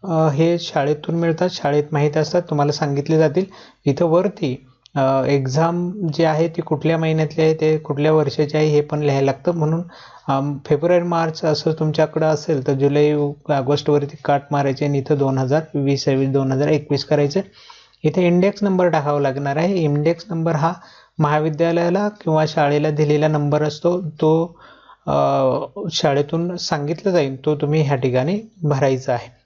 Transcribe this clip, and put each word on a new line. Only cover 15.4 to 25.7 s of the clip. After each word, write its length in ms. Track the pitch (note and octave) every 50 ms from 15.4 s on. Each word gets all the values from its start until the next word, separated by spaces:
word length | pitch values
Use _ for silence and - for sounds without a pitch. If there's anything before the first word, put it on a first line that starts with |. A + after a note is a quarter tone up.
| C3 B2+ C#3 D#3 D#3 D#3 -
वीस 320 | D3 C#3 C#3 C#3 C3 - -
ऐवजी 180 | C3+ C3 C3+
दोन 260 | C3+ C3 C#3 C3+ C3
हजार 160 | C3+ C3 C#3 D3
एकवीस 380 | D#3 D3 D3+ - D3 C3+ -
करायचं. 340 | - D3+ D3 D3 C#3+ C#3+ F#3+ G3 - _ - - - - - - _ _ _ -
इथे 240 | D#3 D#3 F#3+ F3+ F3
इंडेक्स 360 | F3 F3 F3+ G3 G3+ - G#3
नंबर 260 | G3+ F#3+ F3+ F3+ F3
टाकावा 300 | E3 D#3 C#3 D3 D3 D3
लागणार 360 | C#3 C#3 C3 C3+ C#3+ C#3 C#3
आहे. 200 | D3+ E3 F#3 G3
इंडेक्स 500 | F#3 D#3+ D3+ C#3+ D3 D3 D#3+ E3+ E3 - -
नंबर 220 | F3 E3 D#3+ E3+
हा 220 | E3 D3+ D3+ E3 F3+ - - - - - - _ _ -
महाविद्यालयाला 880 | D#3 D3 D3+ D3+ D3+ D#3+ D3+ D3 E3+ E3+ E3+ E3+ F3 E3+ F3 F#3+ G#3 G#3
किंवा 360 | G#3 - - E3+ D#3 D#3 D#3 D#3
शाळेला 420 | - - D3+ C#3+ D3 D3 D3 D#3
दिलेला 380 | D3+ D3 D#3 D3 D3 D3 D3+ D#3
नंबर 360 | D#3 D3+ D3 D3 C#3+ D3+ D3
असतो, 380 | D3+ D3 - - E3+ F3+ F#3
तो, 600 | F#3 D3+ - - - D#3 D#3+ E3 E3 F3 - - - - - - _ _ - _ _ -
अ, 60 | C#3+ C#3+ C#3 C#3 C#3 C#3 C3+ C3 B2+ C3+ C#3 C#3